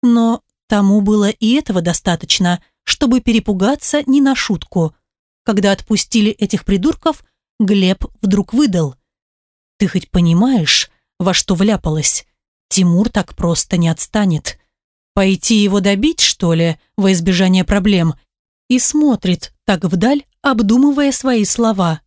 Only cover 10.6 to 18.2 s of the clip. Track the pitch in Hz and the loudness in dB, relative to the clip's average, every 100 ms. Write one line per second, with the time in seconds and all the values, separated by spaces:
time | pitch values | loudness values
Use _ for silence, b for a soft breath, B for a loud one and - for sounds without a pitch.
10.6 | 156 - - _ _ _ 180 180 - 180 | 0 -2 -4 _ _ _ -2 -2 -2 0
11.6 | 202 208 160 156 - - - _ _ _ | 0 0 -2 -2 -2 -4 -8 _ _ _
12.6 | _ - 180 175 220 - 190 - 170 165 | _ 0 2 2 0 -2 -6 -4 -4 -2
13.6 | - 175 170 160 - 214 202 156 - - | -2 0 0 -2 -2 0 0 -2 -4 -14
14.6 | _ _ _ _ _ - 190 190 - 226 | _ _ _ _ _ -2 0 0 0 2
15.6 | 202 202 196 202 269 330 - - 170 165 | 2 2 0 0 0 0 -2 0 0 0
16.6 | 165 160 _ - 196 190 170 180 190 185 | 0 -2 _ -2 0 2 0 0 2 2
17.6 | 180 202 196 190 165 151 | 2 0 2 0 0 -4